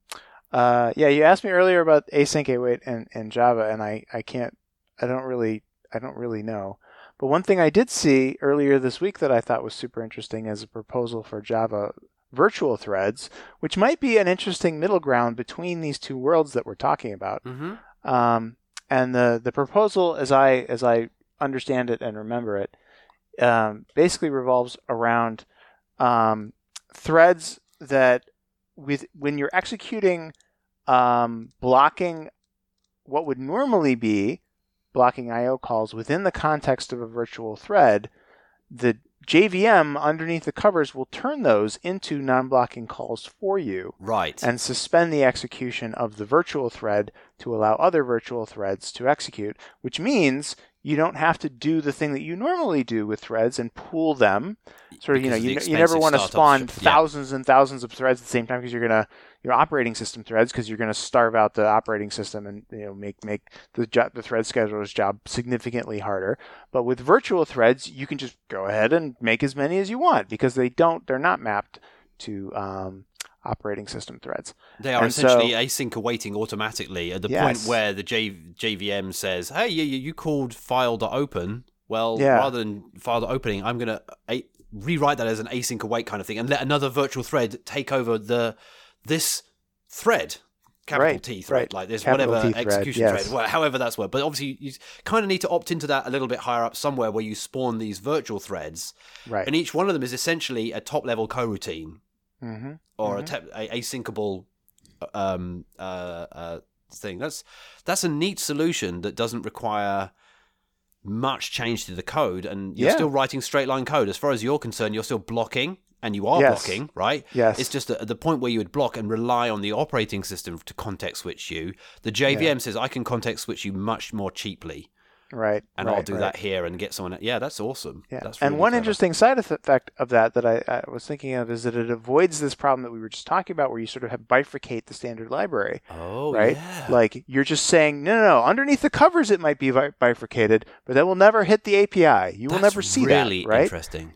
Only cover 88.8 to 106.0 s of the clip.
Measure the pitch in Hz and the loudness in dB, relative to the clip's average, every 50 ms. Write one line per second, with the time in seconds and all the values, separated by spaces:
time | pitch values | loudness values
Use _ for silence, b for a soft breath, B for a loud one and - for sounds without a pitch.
88.8 | b b b b - 110 156 165 - - - - - _ _ _ _ _ _ _ | b b b b -6 -2 -2 0 0 -2 -4 -4 -8 _ _ _ _ _ _ _
89.8 | _ _ - - - 220 226 135 80 - - - _ _ _ _ _ _ _ _ | _ _ -14 -6 0 2 2 2 0 -4 -10 -14 _ _ _ _ _ _ _ _
90.8 | _ - 151 139 139 160 139 - - - 117 95 92 - 139 127 120 - - 95 | _ -4 0 2 2 2 2 0 -6 -10 -12 -10 -6 -2 -2 -2 -2 -2 -6 -8
91.8 | 92 92 117 143 - 139 127 135 135 117 117 113 110 113 110 117 123 107 101 101 | -8 -6 -6 -4 0 2 2 2 2 2 2 2 2 0 0 0 0 0 2 2
92.8 | 101 143 123 110 113 107 98 98 98 101 123 127 113 107 - 165 160 147 127 131 | 0 0 0 2 2 2 2 2 -2 -4 -4 -2 -2 0 0 2 2 2 0 0
93.8 | 127 117 - - 104 92 - 135 139 156 143 131 143 139 135 - - 135 127 - | -4 -4 -4 -4 -6 -4 -2 -2 -2 -2 -4 -6 -8 -8 -10 -10 -12 -14 -16 -16
94.8 | B B B B B - 214 226 214 196 190 180 - 165 170 170 - - 175 165 | B B B B B -2 0 0 2 2 0 0 0 0 -2 -2 -2 -2 -6 -4
95.8 | 147 143 143 135 - 127 127 139 131 120 123 - - 123 120 120 117 113 - - | -2 -2 -2 -2 -2 -2 -4 -2 -2 -2 -4 -4 -2 -2 0 0 0 -2 -2 -4
96.8 | - 147 139 127 117 110 101 113 110 107 107 - - - - 131 131 123 113 110 | -4 -4 -2 0 -2 -2 -2 -2 -4 -4 -6 -10 -10 -10 -6 -4 -2 -2 -2 -4
97.8 | 110 107 101 92 101 135 151 156 120 - 110 98 - - 98 85 76 78 80 82 | -4 -6 -8 -8 -4 -4 -4 -2 -4 -4 -8 -10 -8 -8 -10 -10 -10 -10 -12 -12
98.8 | - - - B B B B B B 120 113 101 92 - 147 165 165 - - 156 | -14 -14 -16 B B B B B B -8 -6 -4 -4 -2 -2 -2 -2 -2 -2 -2
99.8 | 185 202 180 147 127 123 123 123 - 165 165 165 - - 131 117 110 117 78 110 | 0 0 0 -2 -4 -6 -6 -6 -4 -2 -2 -2 -4 -6 -4 -4 -4 -6 -6 -8
100.8 | - - - 151 - 131 117 110 110 107 - 127 120 113 104 95 - - 82 80 | -8 -6 -6 -4 -4 -2 -2 -2 -4 -4 -4 -4 -4 -4 -4 -6 -8 -8 -10 -10
101.8 | 80 80 - - _ _ _ _ _ _ _ - 127 117 110 107 120 139 151 160 | -12 -16 -18 -20 _ _ _ _ _ _ _ -16 -14 -14 -12 -12 -14 -14 -16 -18
102.8 | _ _ _ - 110 104 101 101 98 - - 117 82 - - 110 110 - 113 120 | _ _ _ -6 -4 -4 -4 -4 -8 -8 -10 -10 -10 -12 -12 -12 -10 -8 -8 -8
103.8 | 113 - - 127 110 - 113 110 107 104 95 92 90 _ _ _ _ _ _ _ | -8 -8 -10 -10 -10 -10 -8 -6 -4 -4 -6 -6 -10 _ _ _ _ _ _ _
104.8 | _ _ _ - 85 - - 101 98 95 95 90 90 90 87 90 - _ _ - | _ _ _ -16 -14 -10 -6 -4 -2 -2 -2 -4 -6 -8 -10 -12 -16 _ _ -14
105.8 | 92 92 92 90 | -12 -12 -10 -10